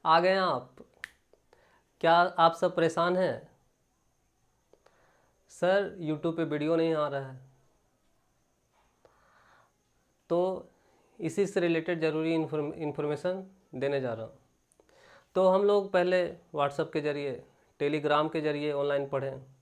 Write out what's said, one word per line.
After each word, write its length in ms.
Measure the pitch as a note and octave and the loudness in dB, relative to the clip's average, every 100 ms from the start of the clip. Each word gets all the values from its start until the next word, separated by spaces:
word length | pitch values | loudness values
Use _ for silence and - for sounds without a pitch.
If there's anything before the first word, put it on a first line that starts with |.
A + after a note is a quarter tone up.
आ 160 | E3 E3 | 4 4
गए 160 | F3+ F#3+ | 4 2
आप। 400 | F#3 B2+ - - - _ - _ _ _ _ _ _ _ _ _ | 0 -2 -6 -20 -20 _ -20 _ _ _ _ _ _ _ _ _
क्या 140 | E3 | 4
आप 400 | E3+ F3+ E3+ E3 | 6 4 4 4
सब 220 | E3 F3+ F3 | 4 -2 2
परेशान 400 | E3 E3 F3 F3+ | 0 2 0 0
हैं? 340 | F3 A#2 - _ _ _ _ _ _ _ _ _ _ _ _ _ _ _ _ _ _ _ _ | -2 -4 -12 _ _ _ _ _ _ _ _ _ _ _ _ _ _ _ _ _ _ _ _
"सर, 480 | - F3 G3 F#3+ F#3+ | -2 2 2 0 -6
YouTube 360 | D#3 D3+ E3 D#3+ | -6 -2 -4 -2
पे 80 | |
वीडियो 320 | D#3 D3 D3 E3 | -4 -2 0 0
नहीं 180 | E3 | 2
आ 140 | D#3 D3 | 0 -2
रहा 240 | C#3 C3 | -4 -8
है।" 80 | C3 - _ _ _ _ _ _ _ _ _ _ _ _ _ _ _ _ _ _ _ _ _ _ _ _ _ _ _ _ | -14 -20 _ _ _ _ _ _ _ _ _ _ _ _ _ _ _ _ _ _ _ _ _ _ _ _ _ _ _ _
तो 420 | E3+ F#3 F#3 - _ _ _ _ - | 0 0 -4 -12 _ _ _ _ -8
इसी 260 | E3 E3 F#3+ | -6 -2 0
से 140 | G3 | 0
रिलेटेड 400 | F3 E3 D#3+ E3+ | 0 0 -2 -2
ज़रूरी 340 | D#3+ D#3 D#3+ | 0 0 0
इन्फॉर्म-, 400 | E3 D3+ D3+ D3 | 0 -2 -4 -4
इन्फॉर्मेशन 760 | E3 D3+ C#3 D3 D3 F3+ F#3+ F#3 _ _ | -6 -6 -4 -4 -2 -4 -6 -10 _ _
देने 260 | C3+ C#3 C#3 | -4 -2 -2
जा 140 | B2+ | -4
रहा 120 | A2+ A2 | -6 -10
हूँ। 120 | - _ _ _ _ _ _ - - _ | -16 _ _ _ _ _ _ -20 -20 _
तो 140 | F#3 F#3+ | 2 4
हम 160 | F#3+ | 6
लोग 280 | G3+ G#3 G3 | 4 2 2
पहले 440 | F#3 F3+ F#3 E3+ F3 _ | 0 2 2 0 -8 _
WhatsApp 380 | D3+ C#3+ C#3 D#3+ | -2 -2 -2 -4
के 80 | D#3 | -2
ज़रिए, 460 | D3 D3 C#3+ B2+ - _ _ _ | -4 -4 -6 -8 -14 _ _ _
Telegram 500 | C#3+ D3+ D3 D3 D#3 | -2 0 2 2 2
के 80 | D#3+ | -2
ज़रिए 320 | D3+ D3 D3 | -2 -2 -4
ऑनलाइन 360 | C#3+ C#3+ C#3+ C#3 | -2 -2 -2 -2
पढ़ें 380 | C3+ C3+ C3+ - _ | -4 -6 -10 -18 _